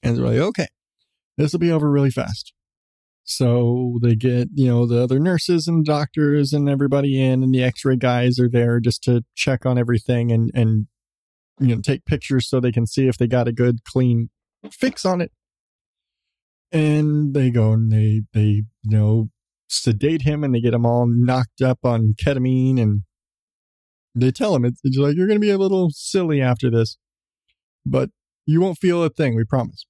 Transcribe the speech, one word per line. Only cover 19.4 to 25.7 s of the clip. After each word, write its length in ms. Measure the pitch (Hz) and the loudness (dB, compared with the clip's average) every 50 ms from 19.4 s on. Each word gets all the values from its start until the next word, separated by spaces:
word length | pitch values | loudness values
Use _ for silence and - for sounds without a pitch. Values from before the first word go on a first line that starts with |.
| _ _ _ _ _ _ | _ _ _ _ _ _
sedate 540 | - - - - 110 104 120 143 165 160 131 | -8 -4 -2 -2 -2 0 0 0 0 0 0
him 200 | 147 151 147 151 | -2 -2 0 -2
and 100 | 139 127 | 0 0
they 60 | 117 | 0
get 140 | 113 123 117 | 0 0 0
him 120 | 120 117 | 2 2
all 200 | 117 117 120 123 120 | 2 2 2 2 2
knocked 540 | 117 120 120 123 127 127 123 - _ - | 2 2 2 2 2 0 -2 -4 _ -2
up 180 | 131 131 127 - - | 0 0 0 0 0
on 320 | 127 120 113 113 107 104 - | -2 0 2 2 0 0 0
ketamine, 600 | - - 139 131 127 127 131 131 131 131 131 127 | 0 -2 0 0 0 0 0 2 2 2 2 2
and 220 | 117 107 104 101 98 _ _ _ _ _ _ _ _ _ _ _ _ _ _ _ _ _ _ _ _ _ _ | 2 2 0 0 -4 _ _ _ _ _ _ _ _ _ _ _ _ _ _ _ _ _ _ _ _ _ _
they 160 | 117 120 131 | 0 0 0
tell 240 | 127 - 247 214 185 | 0 0 -2 -2 0
him, 100 | 135 120 | 0 0
it's, 160 | 123 123 - _ | -2 -2 -2 _
it's 140 | 139 131 131 | -4 0 0
like, 180 | 139 143 147 | 0 0 0
"You're 120 | 165 180 202 | 0 0 0
gonna 120 | 214 214 | 0 0
be 120 | 208 208 | 2 0
a 80 | 202 190 | 0 2
little 300 | 196 190 | 0 0